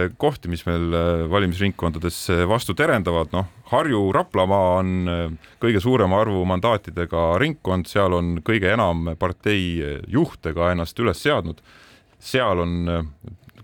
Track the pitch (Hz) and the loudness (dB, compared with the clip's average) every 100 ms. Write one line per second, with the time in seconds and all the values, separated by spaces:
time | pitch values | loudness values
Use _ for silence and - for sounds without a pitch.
0 | 90 - 147 139 87 85 - 85 82 85 | 0 0 -2 -2 -4 -6 -2 -2 0 0
1 | 85 85 80 101 95 87 101 - 85 82 | 2 0 0 0 0 0 -2 0 -4 -2
2 | 85 - - 85 87 113 - 92 156 123 | -4 -4 0 2 2 0 -2 -2 0 0
3 | 87 85 80 90 92 - - 123 160 113 | 0 -2 0 -2 -4 -8 -2 0 2 2
4 | 98 143 180 98 92 98 92 92 92 92 | 2 0 0 0 2 4 4 2 0 -2
5 | 90 87 85 82 - - 117 104 113 127 | -2 -2 -4 -8 -14 -4 0 2 2 4
6 | 95 98 110 95 90 92 113 110 - 87 | 4 4 2 2 0 0 0 -2 -4 -6
7 | 85 82 82 87 151 151 - 90 82 101 | -4 0 0 2 0 -4 -2 -2 0 0
8 | 95 87 87 85 - 110 92 113 98 85 | 2 2 0 -2 0 0 2 2 2 0
9 | 85 80 90 85 107 101 90 82 71 71 | -4 -4 -4 -2 -2 0 0 -2 -4 -8
10 | - 110 165 - 82 78 87 90 85 - | -4 0 0 -2 -6 0 2 0 -2 -2
11 | 117 85 147 135 82 80 - - - - | -2 0 0 0 -2 -8 -16 -20 -20 -20
12 | _ _ - 135 117 90 87 87 87 85 | _ _ -4 0 2 0 0 -2 -2 -2
13 | 78 73 - 90 _ - | -4 -10 -20 -20 _ -20